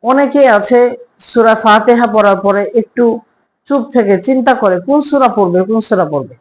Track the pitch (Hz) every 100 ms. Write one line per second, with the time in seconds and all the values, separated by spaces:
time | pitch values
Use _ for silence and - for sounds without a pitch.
0 | 226 262 277 285 269 208 208 247 247 240
1 | - _ - 240 226 220 220 214 220 233
2 | 233 214 202 190 196 196 202 233 220 -
3 | 240 226 _ _ _ _ _ 277 233 254
4 | 202 190 185 262 247 254 208 180 180 285
5 | 294 277 262 214 190 180 190 226 214 196
6 | 165 147 123 -